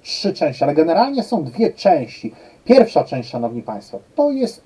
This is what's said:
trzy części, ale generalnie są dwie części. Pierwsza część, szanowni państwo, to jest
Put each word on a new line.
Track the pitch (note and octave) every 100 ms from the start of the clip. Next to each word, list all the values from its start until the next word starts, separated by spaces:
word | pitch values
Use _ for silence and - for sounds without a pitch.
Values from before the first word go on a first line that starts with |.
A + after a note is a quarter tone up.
trzy | - - G3+
części, | - - -
ale | C#3+
generalnie | D3+ D#3+ F3 B3+ C#4
są | - A3+
dwie | C3+ - A3
części. | - G3 D#3+ A#2+ - - - - _ -
Pierwsza | C4 A3 D3
część, | - C3+ A#2+
szanowni | A#2+ A#2 A#2
państwo, | - G3+ - G3 _ -
to | D4
jest | C4+ A#3+ -